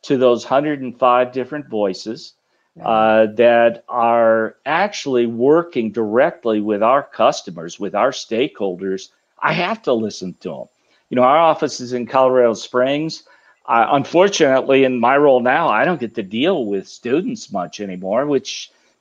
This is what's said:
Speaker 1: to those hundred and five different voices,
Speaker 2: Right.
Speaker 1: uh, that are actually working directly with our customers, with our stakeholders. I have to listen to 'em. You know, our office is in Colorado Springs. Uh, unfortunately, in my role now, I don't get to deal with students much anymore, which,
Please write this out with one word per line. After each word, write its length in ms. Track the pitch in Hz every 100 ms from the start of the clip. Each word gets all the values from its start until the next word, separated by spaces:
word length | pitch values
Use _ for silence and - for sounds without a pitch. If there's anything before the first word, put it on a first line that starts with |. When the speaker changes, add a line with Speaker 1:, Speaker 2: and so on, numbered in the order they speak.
Speaker 1:
to 160 | - 139
those 260 | 135 120
hundred 380 | - 135 151 143
and 160 | 127 117
five 340 | 127 - 107
different 360 | 131 123 147 139
voices, 640 | 110 101 92 107 131 - _ _ _ _ -
Speaker 2:
Right. 100 | -
Speaker 1:
uh, 400 | 110 110 110 110
that 500 | 110 120 120 120 - -
are 680 | 120 117 117 113 113 110 -
actually 640 | - 160 208 208 143 123 120
working 640 | 117 131 160 170 131 110
directly 720 | 101 107 110 156 170 120 107
with 220 | 104 104
our 200 | 110 135
customers, 800 | 139 - 117 - - 85 85 -
with 160 | 98 101
our 160 | 123
stakeholders. 960 | 135 - 110 147 - 98 90 95 95 - _ _ _
I 100 | 143
have 300 | 165 175 220
to 100 | -
listen 420 | 120 110 - 92 82
to 200 | 90 69
'em. 80 | - _ _ _ _
You 80 | 123
know, 80 |
our 120 | 127 151
office 440 | 165 156 151 -
is 120 | 123
in 140 | 123 120
Colorado 480 | 135 131 127 120
Springs. 680 | 104 - 123 131 143 160 - _ _ _ _ -
Uh, 220 | 117 113
unfortunately, 920 | 139 131 165 196 196 147 131 131 135
in 160 | 131 127
my 160 | 117 139
role 240 | 147 127
now, 280 | 120 147 156
I 160 | 107
don't 140 | 143 170
get 140 | 113
to 80 | -
deal 420 | 95 110 156 185
with 220 | 110 98 -
students 680 | - 123 143 190 113 -
much 280 | 101 87 -
anymore, 460 | 101 90 92 110 147
which, 440 | 135 - - - _ _ _